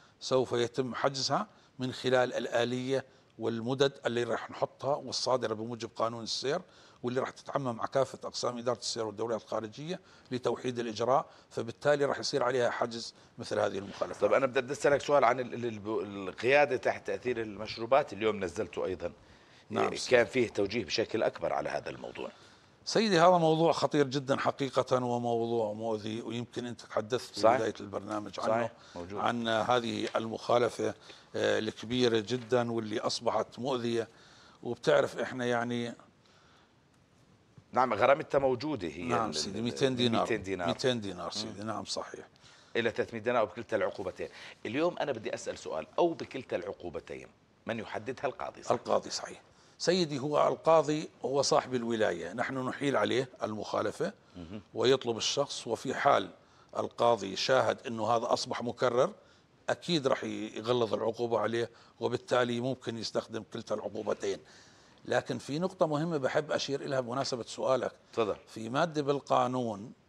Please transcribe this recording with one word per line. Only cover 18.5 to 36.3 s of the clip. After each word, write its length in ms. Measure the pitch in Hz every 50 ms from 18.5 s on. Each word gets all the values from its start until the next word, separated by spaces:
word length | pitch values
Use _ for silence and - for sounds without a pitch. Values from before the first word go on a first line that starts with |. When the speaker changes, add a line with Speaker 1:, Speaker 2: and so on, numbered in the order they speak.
| - 107 104 87 - - 62
Speaker 2:
أيضًا. 260 | 95 92 85 87 85 - - - - - - - - - - - -
Speaker 1:
نعم، 200 | 110 113 107 101
Speaker 2:
إيه، 80 | - -
Speaker 1:
سيدي. 140 | - -
Speaker 2:
كان 140 | 127 120 117
فيه 220 | 113 - 131 117 101
توجيه 360 | - - 101 95 104 120 98
بشكل 380 | 80 - - 107 - - 110 78
أكبر 300 | - - - 82 76 69
على 160 | 69 76 69
هذا 200 | 67 71 - 78
الموضوع. 400 | 69 64 62 60 64 67 64 - - - - - - - - - _ _ -
Speaker 1:
سيدي 340 | - - 180 226 220 190 160
هذا 180 | 165 180 185 175
موضوع 340 | 165 160 160 156 165 160
خطير 360 | 135 - - 139 - 147 143 131
جدًا 300 | 123 147 131 127 135 117
حقيقة 640 | - 127 - - 143 127 - 131 123 - 135 127 127
وموضوع 720 | 120 120 120 120 120 117 117 117 117 117 117 110 104 107
مؤذي، 480 | 110 113 113 110 107 104 110 110 117
ويمكن 440 | 127 113 113 120 120 - - 127 120
أنت 160 | 120 117 -
تحدثت 520 | - - - - 113 107 127 117 - - -
في 60 | 104
Speaker 2:
صحيح. 180 | 107 110 120 131
Speaker 1:
بداية 160 | 113 110 101 -
البرنامج 600 | 104 104 98 101 98 101 107 104 104 101 95 -
عنه، 80 | - 117
Speaker 2:
صحيح، 240 | 110 117 117 110 - - - - -
موجود. 240 | 90 87 87 101 101
Speaker 1:
عن 280 | 107 113 117 120 117 113
هذه 600 | 113 110 107 117 123 123 117 113 107 104 104 117 -
المخالفة، 760 | 113 113 113 110 - - - 117 120 120 110 - - 110 107 101 - - - - - - - -
آه، 240 | 110 107 107 104 104
الكبيرة 600 | 107 107 - - - 107 123 127 123 120 113 110
جدًا 520 | 104 104 120 127 120 110 127 123 120 117
واللي 280 | 117 113 110 107 104 123
أصبحت 600 | - - - - 120 110 104 110 110 - - -
مؤذية، 480 | 120 139 135 127 117 117 117 117 110 - - - - - - - - - - - -
وبتعرف 560 | 120 117 - - 160 147 143 131 123 - 170
إحنا 260 | 117 - 127 127 123
يعني 480 | 123 123 117 117 120 120 120 120 117 - - - - _ _ _ _